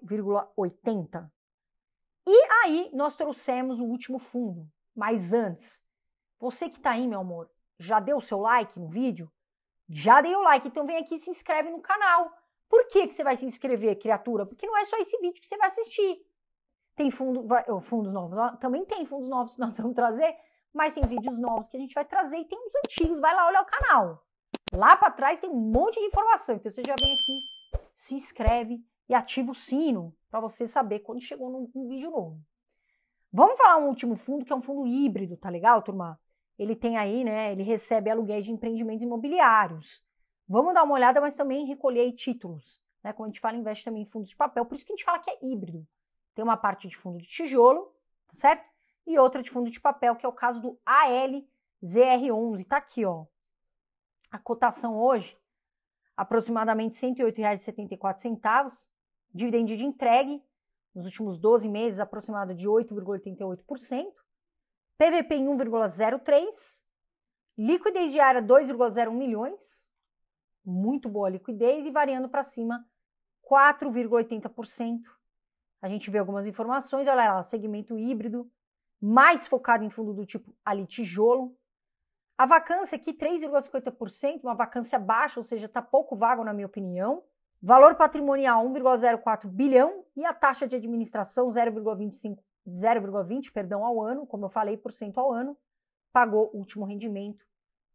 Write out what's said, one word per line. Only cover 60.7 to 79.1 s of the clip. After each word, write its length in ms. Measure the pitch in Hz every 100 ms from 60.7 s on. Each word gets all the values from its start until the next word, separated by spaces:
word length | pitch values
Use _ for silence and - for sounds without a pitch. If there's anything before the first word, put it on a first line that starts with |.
| _ _
nos 120 | 185 185
últimos 320 | - 208 170
doze 300 | 208 233 214
meses, 320 | 208 233 196
aproximado 540 | 202 214 214 208 185
de 140 | 175 202
oito 280 | 220 233 202
vírgula 220 | 185 196
oitenta 260 | 202 185
e 20 | 190
oito 180 | 180 -
por 120 | 262
cento. 460 | - 254 381 - _ _ _ _ _ _ _ -
P 140 | 330
V 120 | 339
P 120 | 330 294
em 120 | 269
um 100 | 269
vírgula 300 | 233 226 208
zero 320 | 165 220 262
três. 640 | 302 294 403 - - - _ _ _ _ _ _ _ -
Liquidez 540 | 220 349 427 370 330
diária, 300 | 294 269 247
dois 260 | 214 269 269
vírgula 220 | 240 240
zero 220 | 220 226
um 60 | 240
milhões. 720 | 269 214 262 403 - - - _ _ _ _ _ _ _ 185
Muito 400 | 180 214 277 240
boa 220 | 202 190
liquidez 560 | 185 - 208 240 302 294
e 60 |
variando 360 | 285 277 262 262
pra 140 | 285
cima, 420 | 269 240 233 240 - _ _ _ _ _
quatro 480 | - 269 285 285 294
vírgula 300 | 240 226 233
oitenta 280 | 226 220 220
por 160 | 233 220
cento. 500 | - 233 233 - _ _ _ _ _ _ _
A 80 | 190
gente 220 | 208 208
vê 80 | 208
algumas 300 | 190 202 208
informações, 600 | 202 226 262 262 269 277
olha 280 | 254 220 190
lá, 80 |
segmento 560 | 170 226 214 208 214 220
híbrido, 500 | 233 269 220 240 247 _ _ _ _ _
mais 460 | 208